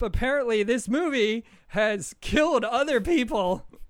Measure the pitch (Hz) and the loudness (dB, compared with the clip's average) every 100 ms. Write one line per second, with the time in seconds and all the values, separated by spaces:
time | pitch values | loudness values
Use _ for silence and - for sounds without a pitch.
0 | 226 165 254 285 247 220 202 247 - 254 | -2 0 0 0 2 2 2 0 0 -2
1 | 349 277 214 226 - - - - 214 208 | 0 0 0 0 -6 -20 -8 -2 0 0
2 | 156 - - 247 311 285 220 240 285 262 | -6 -10 -2 2 4 2 0 0 0 0
3 | 190 339 240 214 180 185 - - - | 2 0 0 0 0 -2 -6 -16 -18